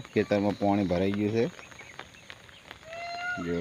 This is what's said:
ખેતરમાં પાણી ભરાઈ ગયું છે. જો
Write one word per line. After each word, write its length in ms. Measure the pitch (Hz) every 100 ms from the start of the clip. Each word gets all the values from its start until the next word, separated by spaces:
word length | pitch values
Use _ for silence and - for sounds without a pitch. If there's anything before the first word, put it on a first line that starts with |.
| -
ખેતરમાં 460 | 110 101 104 101 92
પાણી 280 | 101 101 92
ભરાઈ 240 | 87 95
ગયું 200 | 101 104
છે. 140 | 113 143 - - - - - - - - - - - - - - - - - - -
જો 100 | 85 87